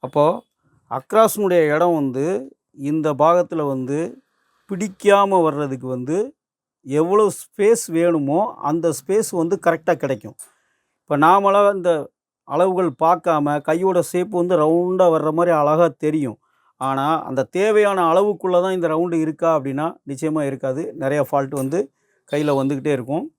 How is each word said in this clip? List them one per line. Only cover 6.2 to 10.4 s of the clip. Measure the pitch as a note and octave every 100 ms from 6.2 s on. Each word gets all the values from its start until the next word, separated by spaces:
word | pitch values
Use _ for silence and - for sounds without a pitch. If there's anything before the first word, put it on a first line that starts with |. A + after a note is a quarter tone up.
| B3 _ _ _ _ _ -
எவ்வளோ | C#3+ E3 G3+ G#3+
ஸ்பேஸ் | - - - G3+ A3+ -
வேணுமோ | E3 F3 E3 C#3 D#3 A3 -
அந்த | C#3+ D#3+ E3
ஸ்பேஸ் | C#3+ - G3 A3
வந்து | F#3 E3 F#3+
கரெக்டா | F3 E3 D#3+ D#3
கிடைக்கும். | C#3 C3 G#2 -